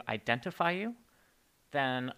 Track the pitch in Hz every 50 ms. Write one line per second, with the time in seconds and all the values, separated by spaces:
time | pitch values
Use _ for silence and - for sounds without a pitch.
0 | - - 113 107 - - 120 123 - 180 - - 170 170 180 185 214 240 233 -
1 | _ _ _ _ _ _ _ _ _ _ _ _ _ _ - 143 135 131 127 127
2 | 127 127 -